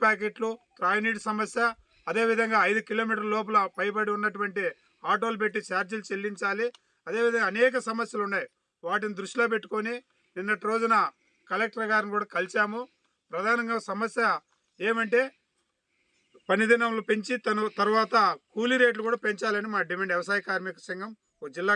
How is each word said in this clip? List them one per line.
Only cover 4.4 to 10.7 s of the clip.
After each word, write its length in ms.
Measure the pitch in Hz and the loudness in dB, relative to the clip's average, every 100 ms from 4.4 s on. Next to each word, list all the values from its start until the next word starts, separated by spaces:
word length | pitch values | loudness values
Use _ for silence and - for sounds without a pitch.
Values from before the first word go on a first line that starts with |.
| 202 190 170 - _ _ 160 | -6 -2 -4 -6 _ _ -2
ఆటోలు 260 | 202 226 214 | 2 2 2
పెట్టి 180 | 214 208 - | 0 -2 -2
ఛార్జీలు 340 | 185 185 220 - | -4 -2 -6 -4
చెల్లించాలి. 560 | 196 208 196 202 202 240 - _ _ - | -4 -4 -4 -2 0 -2 -6 _ _ -6
అదేవిధంగా 420 | 220 233 233 196 | 0 2 2 0
అనేక 260 | 214 254 247 | 4 4 4
సమస్యలు 440 | 226 226 233 214 202 | -2 -4 -4 -2 -2
ఉన్నాయి. 200 | 190 - _ _ _ | -2 -6 _ _ _
వాటిని 320 | 170 202 214 190 | -2 -2 -2 -6
దృష్టిలో 260 | 196 247 233 | -6 0 0
పెట్టుకొని 400 | 220 214 214 220 247 _ _ _ 180 | 0 -2 -4 -4 -6 _ _ _ -8
నిన్నటి 300 | 202 208 208 | -4 -2 0